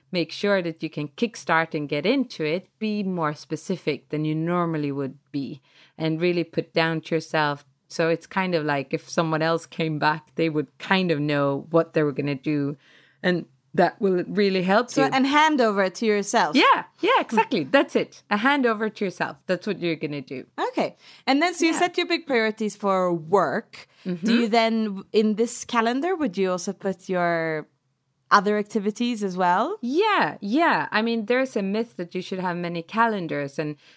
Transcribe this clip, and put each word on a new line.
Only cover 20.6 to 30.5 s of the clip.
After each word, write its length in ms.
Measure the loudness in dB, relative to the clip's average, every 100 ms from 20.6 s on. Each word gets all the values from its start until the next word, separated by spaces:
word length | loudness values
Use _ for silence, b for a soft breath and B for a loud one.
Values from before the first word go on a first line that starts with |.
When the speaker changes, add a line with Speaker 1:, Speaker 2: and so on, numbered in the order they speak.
| -4
Speaker 2:
Okay. 260 | -2 -4 B B B 0
And 120 | 2
then, 140 | 2
so 120 | 2 0
you 80 |
Speaker 1:
Yeah. 40 | 2
Speaker 2:
set 160 | 0 0
your 120 | -2
big 180 | -2 0
priorities 500 | 0 0 -2 -4 -2
for 380 | 0 2 2
work. 720 | 0 2 2 4 0 -6 -14 -20 b -8
Do 100 | -2
Speaker 1:
Mm-hmm. 140 | 2
Speaker 2:
you 160 | 2 4
then, 560 | 2 2 0 -2 -6 -2
in 220 | 2 2 2
this 300 | -2 -4 -4
calendar, 500 | 0 0 0 -2 -2
would 200 | -2 0
you 140 | -2
also 240 | -2 -6
put 360 | -6 -6 -6 -4
your 580 | 0 0 0 -2 -4 -8 _ _ _ _ _ 2
other 260 | 4 4 0
activities 680 | -2 -2 -2 0 -2 -2
as 120 | -2 2
well? 400 | 2 4 0 -4
Speaker 1:
Yeah, 560 | -2 0 2 2 0 -2
yeah. 460 | -2